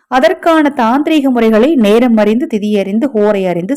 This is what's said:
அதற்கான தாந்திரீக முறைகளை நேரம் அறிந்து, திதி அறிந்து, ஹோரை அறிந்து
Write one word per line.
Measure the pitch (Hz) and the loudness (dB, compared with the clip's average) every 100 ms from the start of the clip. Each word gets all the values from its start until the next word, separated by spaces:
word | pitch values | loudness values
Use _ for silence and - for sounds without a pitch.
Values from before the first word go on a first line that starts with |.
| _ | _
அதற்கான | 254 320 359 339 320 294 285 | 0 0 0 0 0 0 0
தாந்திரீக | 226 269 311 311 269 | -2 0 0 0 0
முறைகளை | 240 226 214 269 | 0 2 2 2
நேரம் | 294 202 226 247 220 | 2 2 2 2 2
அறிந்து, | 208 226 311 | 2 0 -2
திதி | 214 208 208 | -4 -2 -2
அறிந்து, | 190 214 269 | -2 -4 -2
ஹோரை | 220 208 202 185 | 0 0 0 -2
அறிந்து | 170 185 | -4 -6